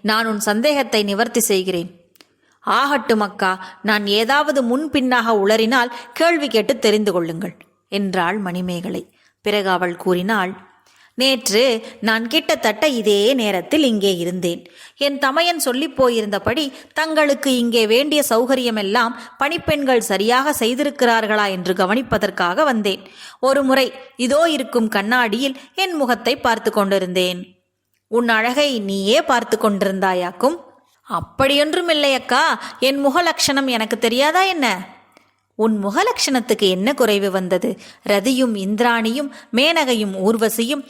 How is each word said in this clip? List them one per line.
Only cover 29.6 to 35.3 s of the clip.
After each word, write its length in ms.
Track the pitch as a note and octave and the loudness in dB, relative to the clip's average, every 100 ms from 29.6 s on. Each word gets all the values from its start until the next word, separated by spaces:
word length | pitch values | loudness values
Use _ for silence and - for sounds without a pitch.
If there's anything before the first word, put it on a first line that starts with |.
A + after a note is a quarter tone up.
கொண்டிருந்தாயாக்கும்?" 920 | A3 G3 G3 F#3+ F#3+ F3+ F3+ F3+ B3+ E4+ - _ _ _ - | 0 0 0 0 0 0 -4 -2 -2 -2 -12 _ _ _ -8
"அப்படியொன்றுமில்லை 1080 | E3 - - C4+ C#4+ D4+ F4 E4+ D4+ C#4 | -8 -6 0 2 2 2 0 0 2 2
அக்கா, 480 | C4 B3+ B3+ D#4 A3+ - - | 0 0 0 2 0 -6 -2
என் 160 | B3+ C#4 | 0 2
முக 260 | C#4 D#4 | 2 2
லட்சணம் 440 | E4+ D#4+ - C4+ C4+ | 0 0 0 0 0
எனக்கு 320 | A#3 A3 A3+ | -2 -2 0
தெரியாதா 440 | A3+ B3 D4 F4 | 0 2 2 2
என்ன?" 440 | F#4+ E4+ B3 F#3+ F#3 - _ _ _ | 0 0 0 -2 -6 -18 _ _ _